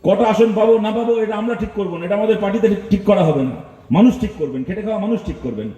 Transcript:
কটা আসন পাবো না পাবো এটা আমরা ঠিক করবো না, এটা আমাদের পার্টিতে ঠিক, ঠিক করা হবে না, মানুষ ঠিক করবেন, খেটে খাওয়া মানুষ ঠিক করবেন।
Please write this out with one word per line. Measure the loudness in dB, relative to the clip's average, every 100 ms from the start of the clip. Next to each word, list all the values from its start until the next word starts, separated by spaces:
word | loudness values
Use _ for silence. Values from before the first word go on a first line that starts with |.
| 2
কটা | 2 2
আসন | 4 2 4
পাবো | 4 4 2
না | -2
পাবো | 0 0
এটা | 0 -2
আমরা | -4 -4
ঠিক | -6 -4
করবো | -6 -6
না, | -4
এটা | -2
আমাদের | 0 0
পার্টিতে | 0 0 0
ঠিক, | 0 0
ঠিক | 0 2
করা | 4 4
হবে | 2 -2
না, | -6 -14 -20 -2 4
মানুষ | 4 4
ঠিক | -6 -6
করবেন, | -6 -6 -6
খেটে | -6 -4
খাওয়া | -4 -2
মানুষ | -4 -4
ঠিক | -8
করবেন। | -8 -8 -8